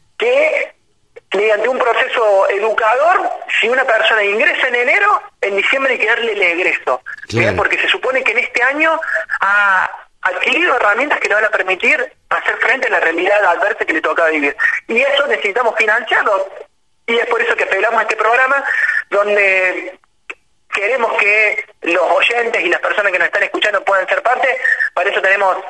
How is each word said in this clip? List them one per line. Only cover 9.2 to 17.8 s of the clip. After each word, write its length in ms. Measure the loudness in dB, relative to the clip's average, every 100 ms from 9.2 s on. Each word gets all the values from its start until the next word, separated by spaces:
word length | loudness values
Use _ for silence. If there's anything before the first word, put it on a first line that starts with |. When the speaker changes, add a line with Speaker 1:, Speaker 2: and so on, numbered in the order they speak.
| -4 -2
Speaker 1:
ha 480 | 0 2 2 2 0 -6 -18 _
adquirido 540 | -4 -2 -2 0 2 2
herramientas 440 | 2 0 0 -2
que 80 | 0
le 80 | 0
van 80 |
a 60 | 0
permitir 640 | 0 -2 -2 0 0 -2 _ -6
hacer 260 | -4 -4 -2
frente 300 | -2 0 0
a 40 |
la 100 | 0
realidad 420 | 0 0 2 2 2
adversa 380 | 2 0 -2 -4
que 80 |
le 80 | -2
toca 260 | 0 0 2
vivir. 260 | 2 -2 0 -2 -2 -4
Y 120 | 0
eso 280 | 0 0 0
necesitamos 480 | -2 -2 0 0 0
financiarlo, 720 | 0 0 0 -2 0 0 -2 -10 -20 _ _ _ -4
y 100 | -2
es 100 | 0
por 140 | -2
eso 140 | -2 -2
que 80 | -2
apelamos 340 | 0